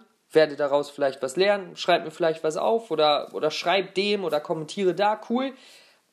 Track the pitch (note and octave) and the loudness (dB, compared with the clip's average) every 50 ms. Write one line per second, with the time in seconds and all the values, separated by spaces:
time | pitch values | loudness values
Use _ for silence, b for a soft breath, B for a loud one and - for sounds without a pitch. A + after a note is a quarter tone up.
0 | - _ _ _ _ _ - D#3+ D#3 D3 C#3+ C3+ D3 C3+ C#3 C#3+ C#3+ - - C#3+ | -16 _ _ _ _ _ 4 4 4 4 2 -2 0 0 2 0 0 -2 -4 -2
1 | C#3+ C3+ C3+ - C3 C3 - E3+ F#3+ G#3 G3+ G3 F#3 E3+ D#3 - - F#3 F3 D#3+ | -2 -2 0 -2 -6 -4 0 2 2 2 2 0 -4 -10 -12 -4 2 2 2 2
2 | D#3+ D#3 D#3+ - E3+ D#3+ D#3+ D#3+ - D#3 D#3 - - - A3+ A3+ A3+ - D#3+ D3+ | 0 -6 -4 -2 0 0 0 0 -4 -4 -2 0 0 0 0 0 -2 -2 0 2
3 | D3+ D3+ D3 B2+ - - - - D3 D3+ - - - F3 F#3 G3 F#3 - - F3+ | 4 4 4 2 -2 -6 -6 -2 -2 -2 -2 -2 0 0 0 0 -2 -2 -4 -2
4 | G3+ G#3 G#3 G3+ F#3 D#3+ D3+ D3+ D3+ - E3+ D#3+ D#3 D3+ - G3+ G3 F3+ E3 F3+ | 0 0 0 -2 -2 -2 -2 -2 -2 -4 -6 -6 -6 -8 -4 0 0 0 0 2
5 | G3+ G#3 A3 G#3+ - - A#3 B3+ C4 C4+ B3+ B B B B B B B B B | 0 0 0 -2 -4 -4 -2 -2 -2 -4 -8 B B B B B B B B B
6 | B _ | B _